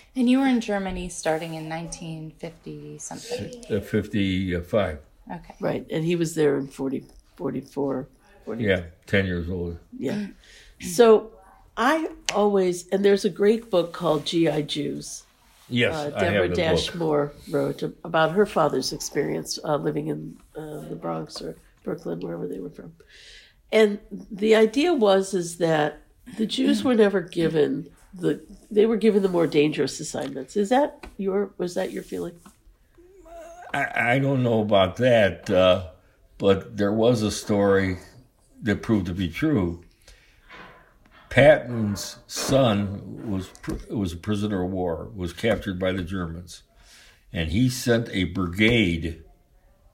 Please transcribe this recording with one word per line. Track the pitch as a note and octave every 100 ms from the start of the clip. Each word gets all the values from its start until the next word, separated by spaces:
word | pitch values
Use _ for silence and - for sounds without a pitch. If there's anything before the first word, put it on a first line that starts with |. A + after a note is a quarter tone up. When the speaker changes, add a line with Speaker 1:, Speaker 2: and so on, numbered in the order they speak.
| -
Speaker 1:
And | B3+ A#3+
you | B3+
were | C4+
in | B3
Germany | A3 G3+ F#3+ F3+ F3+
starting | - D#3+ D#3 E3
in | D#3+ D#3+
nineteen | D#3+ E3 E3 E3+ D#3+ D#3 D#3
fifty | E3+ E3 - D3+ D3 D3+
something? | - - A4+ A#4+ - -
Speaker 2:
S-, | -
uh, | G#2+
fifty-five. | - A2 G2+ A2 G2 F#2 F#2+ F2 E2+ A2+ F#2 D#2+ - _ -
Speaker 1:
Okay. | F3 - -
Speaker 3:
Right, | F#3+ - -
and | E3
he | D#3+ F3
was | E3
there | D#3+ D3+ C#3+
in | C3+
forty, | - C3+ C3 - - _ -
forty-four, | E3 B2+ C3 - C#3 C3 C#3 _ _ -
forty. | - A2+
Speaker 2:
Yeah, | G#2+ F#2 E2+ - -
ten | G2 F#2+
years | F2 E2
older. | F#2 F2 E2+ - B3
Speaker 3:
Yeah. | - G#3 G#3 - - - - _
So | F3+ F3 A#3 A3 - - - - _ -
I | A#3+ D#4+ D#4+ - -
always, | - G#3 G3+ F#3 F3 -
and | G3
there's | G3 G3+
a | G#3
great | E3 G3+ A3+ -
book | F3+ E3+
called | - E3+ D#3 C#3+
G | E3+ E3
I | D#3
Jews. | D3 D3+ C#3+ C#3+ D3 - - _ _ _ -
Speaker 2:
Yes, | A#2+ A2+
Speaker 3:
Uh, | - - -
Speaker 2:
I |
have | G2
Speaker 3:
Deborah | G2+
Speaker 2:
the | F2
book. | F2
Speaker 3:
Dashmore | E2+ - - F3 D#3+ D3 D3 - -
wrote | C#3+ C#3 C#3
a-, | D#3 -
about | F3 E3 D#3+
her | F3 G3+
father's | F#3 D3+ C3+ B2+
experience, | D#3 - - D3+ D#3 D#3 -
uh, | - D3
living | D#3 D3 D3+
in, | D3+ D#3 - - D#3
uh, | D#3 D3+ D#3
the | E3
Bronx | E3+ E3 D#3 -
or | E3 D#3+ _ _
Brooklyn, | - F3+ - E3+
wherever | E3+ E3+ F3+
they | F#3+
were | F3
from. | - - - - - - - - _ _
And | G#3+ G#3+ G3+ - F#3 F#3+
the | G3+ G#3+
idea | G#3+ A3 C4+ E4
was, | D#4+ G#3 G3 F#3+
is | F#3+ F3 -
that | E3+ D#3 D3+ - - _ - -
the | A3
Jews | - C4+ B3
were | C4
never | A#3 G#3 G3
given | E3 F3 E3 D#3 C#3 C#3 - - -
the, | F#3 D#3+ D3 - - -
they | G#3+ A3
were | A3+
given | A3 G3+
the | F#3+
more | E3+ D#3+
dangerous | D3+ D3+ D3 C3+ -
assignments. | C#3+ - C#3 C#3 B2+ G#3
Is | G3+
that | B3+ D4+ - - -
your, | G3 F#3+ G3 -
was | F3+
that | F3 F#3
your | F#3
feeling? | F3 F#3 E3+ E3+ - - _ _ _ _ F4 F#4+ E4 E4+ E4 - B4
Speaker 2:
I, | - C3+ - A#2
I | C3
don't | C#3 C3+
know | B2 A2+
about | G#2 G#2 F#2 F2+
that, | B2 A#2 G2+ F2 -
uh, | F#2+ F#2 F#2 F2 - _ _ _ -
but | G2 F#2+ - A2
there | G2+
was | A2 A2+ B2
a | G#2+
story | - - G#2 G2+ G2 F#2+ F#2 - - - _ _ -
that | - G2+
proved | - A2 F2+
to |
be | F2+ F#2
true. | D#2+ D#3 C#3 F2+ E2+ - _ - - _ _ _ - - - _ _ _ - -
Patton's | - C#3 D3 B2 A#2 G#2+ G2 - - -
son | - - C3+ B2+ G2+ G2 G2 - - A#2+
was | G2 F#2
pr-, | - - - -
was | D3 F#2+
a | E2+
prisoner | - G#2 G#2 G2+
of | F2+
war, | F#2+ F2+ D#2+ -
was | G2+ F2
captured | - A#2 G2 G#2 F2+
by | F#2
the | F#2+
Germans, | E2+ F#2+ E2+ E2 F2 - _ _ - - - _ _
and | G2 D#2+
he | G2+ B2+
sent | B2 - A#2 A#2
a | G2+
brigade | F2+ F#2 F2+ F2 A2 A#2+ F#2+ E2 E2 E2 - _ _ _ _ _ _